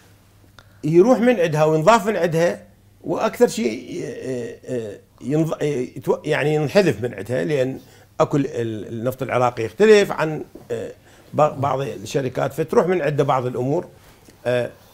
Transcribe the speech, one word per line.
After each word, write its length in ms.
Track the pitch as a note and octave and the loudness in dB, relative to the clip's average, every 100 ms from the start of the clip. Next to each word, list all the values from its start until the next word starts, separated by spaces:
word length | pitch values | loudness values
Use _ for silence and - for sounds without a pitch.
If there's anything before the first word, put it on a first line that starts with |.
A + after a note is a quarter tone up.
| _ _ _ _ _ - _ _ | _ _ _ _ _ -20 _ _
يروح 360 | D3+ E3+ A3 A3 | 2 6 6 6
من 200 | A#3+ A3 | 4 4
عندها 240 | E3+ D3+ | 2 2
وينضاف 420 | D#3 D#3+ D#3+ A3+ G3 | 4 4 6 4 2
من 100 | G3 | 0
عندها، 460 | F3 D#3+ F3 - - _ _ _ | 0 2 0 -2 -12 _ _ _
واكثر 440 | - E3+ A3 - A#3+ | -6 -2 -2 2 2
شيء 240 | - A3+ | 2 -4
ي-، 320 | A3 - D#3+ | -4 -10 -10
آه، 520 | D3+ - C3 B2 A2+ - | -10 -10 -8 -6 -8 -12
آه، 340 | - B2 G#2+ - _ _ | -8 -8 -8 -12 _ _
ينض-، 340 | A#2+ D3+ D#3+ - | -2 0 0 -2
آه، 240 | D3 C3+ B2+ C#3 | -4 -4 -6 -8
يتو-، 220 | D#3+ - | -4 -4
يعني 300 | D3+ C#3+ C#3+ | -2 -2 0
ينحذف 480 | D3+ D3 G3+ F3 G#2+ | 0 2 4 2 0
من 120 | A#2 | -6
عندها، 300 | G#2 A2+ C3 | -8 -6 -4
لان 340 | E3+ C#3+ B2+ - - - _ - | -2 0 -2 -4 -16 -20 _ -2
اكو 160 | D#3+ D3 | 0 2
ال-، 100 | C#3 | -2
ال-، 420 | A#2 A2+ G#2+ - | -4 -6 -6 -8
النفط 340 | A2+ A#2+ B2+ | -6 -6 -6
العراقي 420 | B2 A#2+ B2 - | -2 0 0 0
يختلف 480 | A2 - A3 G#3 G3 | -8 2 6 6 4
عن، 320 | - D#3+ D3+ - - - | -2 -4 -4 -10 -18 -10
آه، 220 | A#2 E2+ - _ - - | -8 -8 -14 _ -20 -8
ب-، 260 | - D3+ - | 0 0 0
بعض 200 | C#3 C3+ | -2 -2
الشركات، 720 | C3 F#2+ G2+ D3 B2+ C#3 C#3 | -4 -8 -6 -4 -4 -4 -4
فتروح 340 | - D#3+ A#3 F3 | -4 0 0 2
من 160 | F#3 | 0
عنده 220 | C#3+ C#3+ | 0 0
بعض 220 | C#3 C3 B2 | 0 0 -2
الامور، 420 | B2 B2+ E3 - - - _ - _ A#2+ | -4 -2 -4 -6 -18 -20 _ -20 _ -2
آه، 240 | B2 A#2+ - _ | -2 -2 -10 _